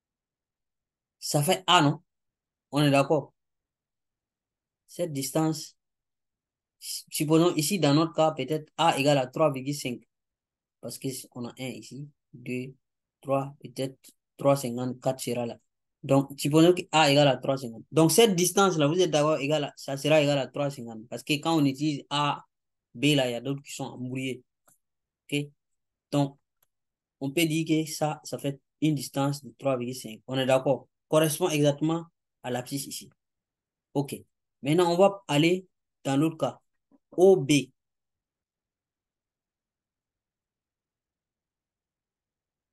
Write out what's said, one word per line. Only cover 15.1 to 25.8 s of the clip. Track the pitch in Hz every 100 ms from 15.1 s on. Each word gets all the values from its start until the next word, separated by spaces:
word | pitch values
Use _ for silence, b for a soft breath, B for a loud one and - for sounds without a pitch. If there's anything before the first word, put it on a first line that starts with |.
| 131
sera | - 120 120
là. | 113 _ _ _ _
Donc, | 139 139 139 143
supposons | 151 151 170
que | 180 -
A | 156 151
égale | 139 143
à | 127
trois | - 135
cinquante. | 131 113 -
Donc, | 143 160
cette | 160 233 175
distance-là, | 175 - 196 160 143
vous | 165
êtes | 175
d'accord, | 151 151 151
égale | 139 151
à, | 143 -
ça | - 139
sera | 147 156
égal | 143 143
à | 123
trois | - 143
cinquante. | 139 117 113 110
Parce | 120
que | -
quand | 151 160 165
on |
utilise | 139 131 151 143 -
A, | 143 147 - - _ _ _ _
B, | 120 139 147
là, | 127
il |
y | 120
a |
d'autres | 123 139
qui | -
sont | - 127
embrouillés. | 120 127 131 131 123 _ _ _ _ _ _ _ _ -
OK ? | 147 147 _ _ _